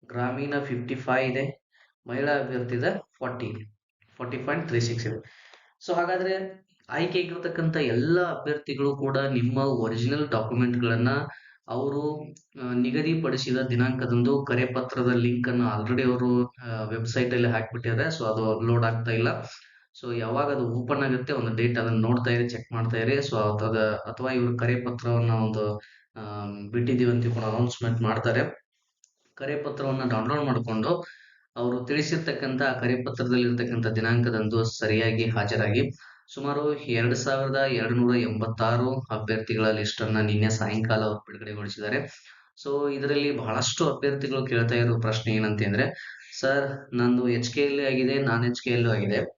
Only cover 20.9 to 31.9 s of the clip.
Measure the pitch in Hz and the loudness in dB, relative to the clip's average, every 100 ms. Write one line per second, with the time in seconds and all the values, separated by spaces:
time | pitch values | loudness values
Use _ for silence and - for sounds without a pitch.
20.9 | 139 139 127 - 139 113 113 120 117 120 | 0 2 0 0 -2 -2 0 0 0 0
21.9 | 117 113 123 120 120 120 120 - 117 113 | 2 4 2 2 2 0 -4 -8 -4 -2
22.9 | 113 113 139 139 113 104 107 110 110 107 | 0 0 0 0 0 0 0 0 2 2
23.9 | 110 - 113 127 127 120 120 120 123 120 | 0 -6 -6 -2 0 0 0 0 0 -2
24.9 | 120 120 117 117 117 110 107 104 104 - | -4 0 2 4 2 2 0 -2 -4 -10
25.9 | - _ - 107 104 101 101 101 120 120 | -20 _ -14 -10 -8 -8 -8 -4 -2 0
26.9 | 123 123 120 117 113 110 113 120 - 120 | 2 2 2 0 0 -2 0 0 0 -2
27.9 | 117 113 113 120 117 143 - _ _ _ | 0 0 0 0 0 -2 -6 _ _ _
28.9 | _ _ _ _ - 139 147 135 - 135 | _ _ _ _ -10 -6 -4 -6 -4 -2
29.9 | 131 123 110 117 147 143 123 117 110 123 | -2 0 0 0 0 0 0 -2 -2 0
30.9 | 175 - - - _ _ - 123 123 123 | 0 -2 -16 -20 _ _ -4 -2 -2 -2